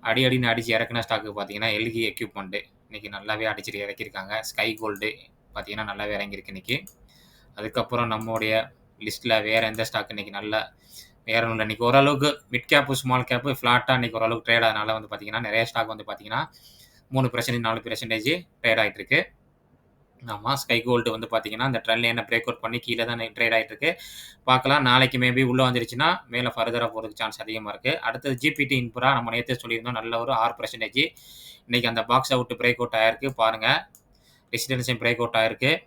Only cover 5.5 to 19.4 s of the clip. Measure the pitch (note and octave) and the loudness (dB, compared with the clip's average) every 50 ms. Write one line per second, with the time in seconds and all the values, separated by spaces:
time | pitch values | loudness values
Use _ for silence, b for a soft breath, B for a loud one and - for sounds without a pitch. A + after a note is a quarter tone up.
5.5 | - G#2 G2+ G2+ G#2 G#2 A2 G2+ G2 G2+ G#2 G#2 G#2 G2+ G2+ G2+ G2 F#2+ F#2+ - | -14 -12 -10 -10 -8 -8 -8 -8 -6 -6 -6 -6 -4 -6 -6 -8 -10 -14 -14 -14
6.5 | G2 F#2+ - - B2 D3+ - - _ _ - b b b b b b b b b | -16 -14 -6 -6 -6 -6 -6 -12 _ _ -20 b b b b b b b b b
7.5 | b - G#2+ A2 - B2 A2+ - B2 A#2+ A#2+ A2+ A2 A2 A2+ A2+ A2+ A2+ A2 A2 | b -10 -10 -6 -4 -4 -4 -2 -2 -2 -2 -2 -2 -4 -4 -4 -4 -2 0 2
8.5 | A2 A2 A2+ - _ _ _ _ _ _ G#2+ G#2+ G#2 - - B2 A2+ A2 G#2 G#2+ | 0 0 0 -2 _ _ _ _ _ _ -10 -8 -8 -6 0 2 2 2 2 4
9.5 | A2 A2+ A2 A2 A2 G#2+ A2+ - - A2+ G#2 - G#2+ G#2 G2+ G2+ G2+ G2+ G#2 G#2+ | 2 2 2 2 -2 -2 -4 -2 -2 -4 -4 -4 -10 -12 -12 -10 -10 -8 -6 -2
10.5 | G#2+ A2 - - _ B B B B B B B B B _ - A2 A#2 A#2 A#2 | -2 -2 -2 -4 _ B B B B B B B B B _ 0 0 2 2 2
11.5 | A2+ A2 A2 G#2+ A2 - A#2+ A#2+ B2 C3+ C#3 C#3+ D3 C3+ C#3 D3 C#3+ - _ _ | 0 -2 -2 -2 -2 2 2 6 6 8 6 6 4 4 2 0 0 -2 _ _
12.5 | B2+ A#2+ - - D#3 C#3+ C3+ C3+ C3+ C3 - B2+ B2+ B2+ B2 - B2+ B2 B2+ C#3+ | -6 -6 2 4 4 4 4 4 -2 -2 0 2 2 2 2 2 -2 0 0 -2
13.5 | C#3 - - A#2+ B2 B2 - - C3 B2+ A#2+ A#2 A2 A2+ A2+ A2+ A#2 A2+ - - | -4 0 2 4 4 4 4 4 2 2 2 -2 -2 0 0 0 0 -2 2 4
14.5 | A#2 A#2 A2+ A2+ G#2+ A2 G#2+ G#2+ A2+ A2 G#2+ G#2 G#2+ G2+ G#2 G#2 G#2+ A2+ B2 G#2+ | 4 6 6 4 2 2 -2 -2 -2 -4 -4 -8 -10 -10 -8 -6 -6 -4 -4 0
15.5 | G#2 A2+ A2+ A2+ - A#2+ A2+ A2 A2 G#2+ G#2 - G2+ - G#2 A2 A2 B2+ D#3+ - | 2 2 2 2 0 -4 -2 -2 -6 -12 -10 -12 -12 -12 -10 -6 -4 -4 -4 -6
16.5 | B B B B B B B B B B B _ C3 C3+ C3 A#2+ - - A2+ - | B B B B B B B B B B B _ 0 0 0 2 0 -2 -2 0
17.5 | A#2+ A#2+ A#2 A2+ A2+ A2+ - A#2 A2 - - A2 A2+ A2 G#2+ C3+ D#3+ F3+ F3 _ | -2 0 0 0 -2 -2 -4 -8 -8 -8 -4 -4 -4 -2 0 0 -2 -2 -4 _
18.5 | _ _ - A#2 A2+ A2+ G#2+ G#2 - - F#2+ - C3+ D#3 F#3+ - _ _ | _ _ 0 2 4 4 2 0 -2 -8 -2 0 0 0 0 -2 _ _